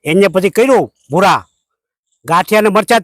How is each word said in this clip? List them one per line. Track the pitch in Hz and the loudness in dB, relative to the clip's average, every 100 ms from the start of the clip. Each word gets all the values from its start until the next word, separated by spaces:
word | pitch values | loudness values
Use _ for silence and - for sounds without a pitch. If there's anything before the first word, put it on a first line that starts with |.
એને | 151 175 196 | -2 0 0
પછી | 180 180 | 0 -2
કર્યું | 214 262 240 135 _ _ | 0 0 0 -2 _ _
ભૂરા, | 156 190 135 - _ _ _ _ _ _ _ | 0 0 0 -6 _ _ _ _ _ _ _
ગાંઠિયા | - 170 185 214 | -4 -2 0 0
ને | 214 | 2
મરચા | 180 - | 0 0
જ | 226 | -2